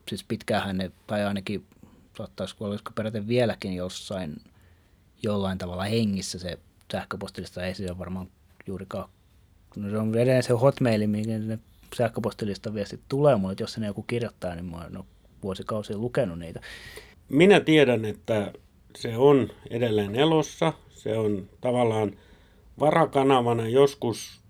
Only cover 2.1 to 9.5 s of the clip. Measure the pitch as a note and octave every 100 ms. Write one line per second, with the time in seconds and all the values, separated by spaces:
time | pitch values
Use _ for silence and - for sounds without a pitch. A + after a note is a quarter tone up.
2.1 | - G2+ - F#2 - G#2 G#2 - - G#2+
3.1 | A2 G#2 B2 A#2 G2 G2+ F2+ F#2 - -
4.1 | G2 E2 D2+ - _ - _ _ _ _
5.1 | _ A2 G#2 F#2+ F#2 F2+ F2 G#2 A#2 G#2+
6.1 | F#2+ - F2+ F2+ - _ _ - G2 -
7.1 | F#2+ F#2+ - F2 F2+ F2+ F#2+ F#2 F2+ F2
8.1 | F#2 F#2 _ _ - - F#2+ F#2+ G2+ -
9.1 | _ _ _ _